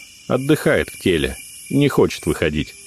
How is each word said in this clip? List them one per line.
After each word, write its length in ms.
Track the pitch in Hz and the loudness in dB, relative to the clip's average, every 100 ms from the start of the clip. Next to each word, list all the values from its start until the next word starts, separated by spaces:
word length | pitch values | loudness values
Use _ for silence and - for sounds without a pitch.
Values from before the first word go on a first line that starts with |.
| - - - | -20 -14 -4
отдыхает 600 | 123 139 151 160 110 73 | -2 0 0 2 0 0
в 100 | - | -2
теле, 380 | 98 82 67 - - - - | 0 0 0 -6 -16 -18 -4
не 180 | 135 143 | 0 2
хочет 360 | - 92 - | 4 2 0
выходить». 500 | - 76 82 76 73 - | -4 -2 -2 -2 -6 -10